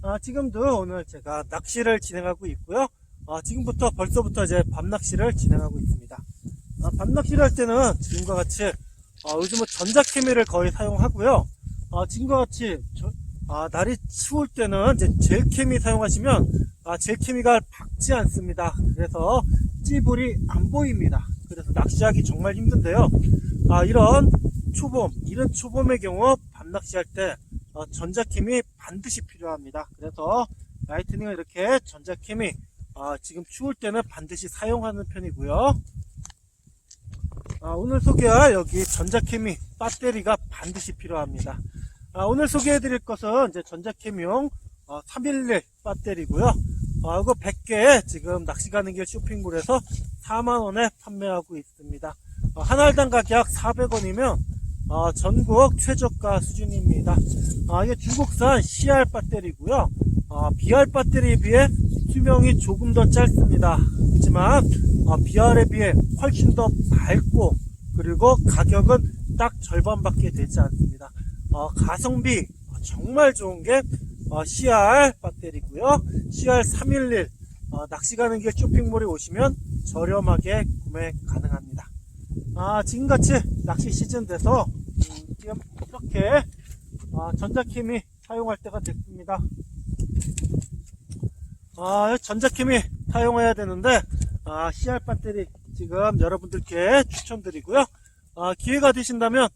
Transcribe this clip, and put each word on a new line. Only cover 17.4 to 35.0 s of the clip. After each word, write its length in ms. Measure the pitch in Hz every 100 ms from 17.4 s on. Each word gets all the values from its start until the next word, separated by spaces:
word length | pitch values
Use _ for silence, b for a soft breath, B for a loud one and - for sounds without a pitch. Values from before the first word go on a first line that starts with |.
| 240 233 -
박지 460 | - - - -
않습니다. 580 | 254 208 - 180 175 170 - -
그래서 480 | 147 165 170 170 247 - B B -
찌불이 520 | - 285 254 240 254 - -
안 240 | - -
보입니다. 560 | 285 285 226 - - - - -
그래서 240 | - -
낚시하기 480 | - - - 220 -
정말 320 | - 160 190
힘든데요. 540 | 202 226 - 170 202 - - B B B B -
아, 140 | 175
이런 460 | 185 233 214 185 190 - - - -
초봄, 380 | - 285 254 196 -
이른 260 | - 247 262
초봄의 460 | - 247 247 262 247
경우 380 | 190 185 247 262 -
밤낚시할 520 | - 165 190 - 180 170
때, 220 | - 185 - - - -
어, 120 | 156 156
전자케미 760 | 147 170 190 226 196 202 247 - _
반드시 420 | - 190 233 -
필요합니다. 680 | - - 165 156 135 151 151 -
그래서 500 | 156 160 156 233 233 - - - -
라이트닝은 460 | 156 - 214 208
이렇게 480 | 175 165 175 196 269
전자케미, 680 | - 147 147 180 - 214 202 143 - _ -
아, 220 | - 139 143
지금 220 | - 165 175
추울 260 | - 269
때는 280 | - 214 220 220
반드시 380 | - 156 175 185
사용하는 580 | - 214 233 220 202